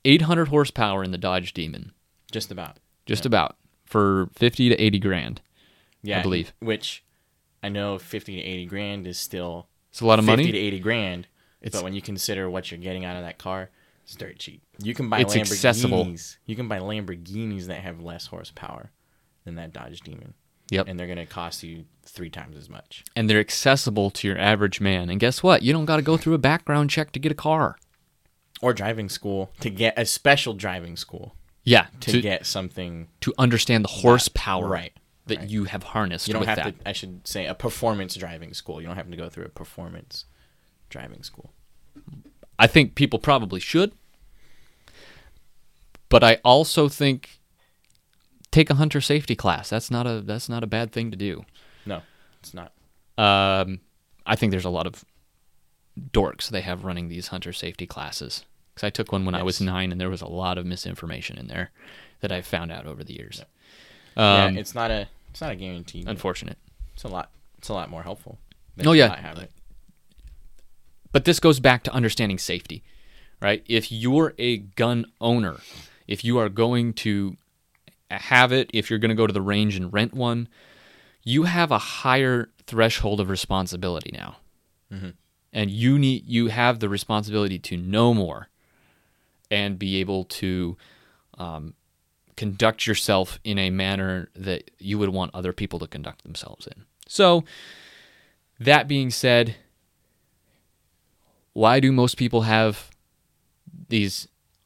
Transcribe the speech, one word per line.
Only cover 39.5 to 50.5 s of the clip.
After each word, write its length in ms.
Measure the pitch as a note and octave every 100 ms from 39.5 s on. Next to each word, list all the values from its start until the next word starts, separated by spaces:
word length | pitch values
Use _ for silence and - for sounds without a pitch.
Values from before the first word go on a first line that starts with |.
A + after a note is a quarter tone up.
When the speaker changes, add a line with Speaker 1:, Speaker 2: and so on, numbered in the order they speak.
| - D#2+ - F2 E2+ - - - _ _ _ _ _ -
Speaker 2:
driving 320 | B1 B1 -
school. 320 | - - - _ _ _ - - - D3 - _ - -
Speaker 1:
I 80 | A2+
think 280 | D#3+ C3 -
people 220 | C#3+ A2
probably 420 | D3 C3+ G2+ F#2
should. 320 | - D#3+ G3+ - _ _ - - - - - _ - - - - - - - - - _ - - -
But 140 | B2
I 140 | A#2 A2+
also 440 | B2 C3+ D#3 - C#3+
think 520 | - C#3 C3 - - _ _ _ _ _ _ _ _ _ _ _
take 200 | D#3+ D3+
a 40 |
hunter 260 | C#3+ D3+ C#3+
safety 340 | - D3 C#3+
class. 340 | A2+ G2 - -
That's 200 | A2 -
not 160 | A#2+ A#2+
a, 140 | A2
that's 280 | G2+ A2
not 140 | -